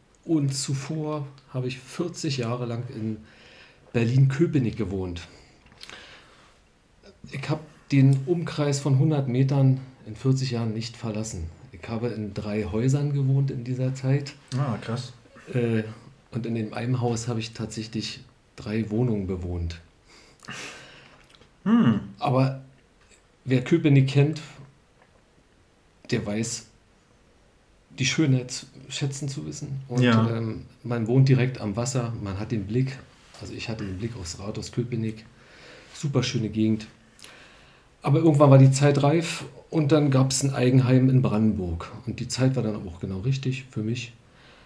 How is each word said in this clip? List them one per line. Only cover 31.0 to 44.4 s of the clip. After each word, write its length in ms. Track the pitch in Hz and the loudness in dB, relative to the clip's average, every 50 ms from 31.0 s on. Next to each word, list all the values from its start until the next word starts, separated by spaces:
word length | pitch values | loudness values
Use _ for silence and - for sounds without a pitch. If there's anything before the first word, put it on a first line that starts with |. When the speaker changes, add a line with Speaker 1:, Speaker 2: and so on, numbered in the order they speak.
| 113 107 | 0 2
Speaker 1:
wohnt 200 | 123 135 135 135 | 4 4 6 6
direkt 320 | 127 113 123 127 131 - | 6 4 4 0 -2 -4
am 140 | 107 104 98 | -6 -6 -4
Wasser, 360 | 117 120 131 131 131 120 113 113 92 | -4 -4 -2 -2 -4 -4 -4 -6 -8
man 160 | 101 101 95 98 | -8 -8 -6 -6
hat 140 | 110 - | -6 -4
den 140 | 117 107 95 | -4 -6 -4
Blick, 300 | 95 110 127 131 135 - - - - - _ _ - - - | -2 -2 -2 -2 -2 -4 -12 -18 -20 -20 _ _ -20 -20 -18
also 120 | 104 - | -16 -14
ich 160 | 117 - - - | -12 -10 -8 -8
hatte 160 | 110 95 104 | -8 -8 -8
den 140 | 98 92 92 | -8 -8 -6
Blick 180 | 110 113 113 | -8 -8 -8
aufs 220 | - 90 - - - | -8 -12 -12 -12 -12
Rathaus 320 | 98 104 104 110 101 - | -10 -10 -8 -8 -10 -8
Köpenick, 540 | - - 117 - 113 110 110 110 107 - - - _ _ - - - - - - - - - - | -6 -6 -6 -4 -4 -4 -4 -6 -6 -8 -16 -20 _ _ -20 -20 -20 -20 -20 -20 -20 -20 -20 -20
super 300 | - - - 143 139 131 | -16 -8 -6 -2 0 0
schöne 260 | - - - 117 107 104 | 0 0 -2 -2 -4 -2
Gegend. 360 | 95 107 110 110 110 107 - - - _ _ _ _ _ - - - - - - - - - - - _ _ _ _ _ | 0 2 2 2 2 0 -2 -10 -20 _ _ _ _ _ -20 -20 -20 -20 -20 -20 -20 -20 -20 -20 -20 _ _ _ _ _
Aber 160 | - 147 139 160 | 0 2 2 4
irgendwann 300 | 160 165 147 143 151 135 | 6 6 6 8 8 10
war 80 | 135 135 | 10 10
die 120 | 135 135 | 10 8
Zeit 320 | - - 143 143 139 135 | 8 6 4 4 4 4
reif 420 | 143 143 151 170 165 - - - - - - - - - | 4 2 2 2 0 -2 -6 -8 -10 -14 -16 -20 -12 -4
und 200 | - 165 151 139 | -2 0 2 4
dann 220 | 160 151 147 143 | 4 4 4 4
gab's 320 | 131 131 131 131 - - 143 | 4 4 4 2 2 0 -2
ein 100 | 135 131 | -2 0
Eigenheim 560 | 127 127 127 131 131 120 123 131 127 131 135 | 2 2 6 6 6 6 6 6 6 6 6
in 120 | 131 127 | 6 4
Brandenburg. 680 | 107 101 104 107 110 110 98 92 90 87 82 82 - - - - - | 4 4 2 4 2 2 2 0 -2 -4 -6 -6 -8 -12 -14 -12 -10
Und 140 | 117 104 - | -10 -8 -8
die 80 | - - | -8 -6
Zeit 260 | - - 131 131 131 | -2 0 2 2 2
war 80 | 123 | 0
dann 140 | 107 110 104 110 101 | -2 -4 -4 -6 -10
auch 140 | 95 85 - | -12 -12 -10
genau 180 | - 95 95 95 | -8 -8 -6 -4
richtig 440 | 101 131 135 135 - 127 131 - - - | -2 -2 -2 -2 -2 -4 -6 -6 -8 -10
für 100 | - 110 | -8 -6
mich, 300 | 107 110 120 - - - - - _ _ _ - | -4 -4 -4 -6 -8 -12 -16 -20 _ _ _ -20